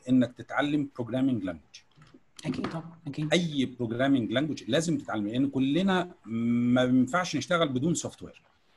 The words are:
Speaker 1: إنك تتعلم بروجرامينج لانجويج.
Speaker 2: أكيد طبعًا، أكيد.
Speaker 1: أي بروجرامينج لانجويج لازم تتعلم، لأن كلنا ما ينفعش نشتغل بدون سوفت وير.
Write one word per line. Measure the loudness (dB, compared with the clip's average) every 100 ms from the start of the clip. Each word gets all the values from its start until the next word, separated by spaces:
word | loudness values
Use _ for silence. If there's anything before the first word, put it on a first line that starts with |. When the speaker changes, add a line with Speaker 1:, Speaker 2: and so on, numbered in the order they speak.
| 2
Speaker 1:
إنك | 4 4 -2
تتعلم | -8 -2 0 0 -2 -6
بروجرامينج | -6 -2 0 0
لانجويج. | -4 -8 -12 -20 _ _ -20 -20 _ -12 -8
Speaker 2:
أكيد | -6 -6
طبعًا، | -8 -12 -14 -12
أكيد. | -6 0
Speaker 1:
أي | 2 2 0 -2
بروجرامينج | -2 -4 0 2 2 2
لانجويج | 0 -2 -4 -2
لازم | 0 0 -2
تتعلم، | -2 -4 -2
لأن | 0 0
كلنا | 0 0 2 2 2 -2 -8 -8
ما | -2 0 2 4 4
ينفعش | 4 4 4 0 -2 -4
نشتغل | 0 0 2
بدون | 0 0
سوفت | 0 -4 -8
وير. | -16 -18 _ _ _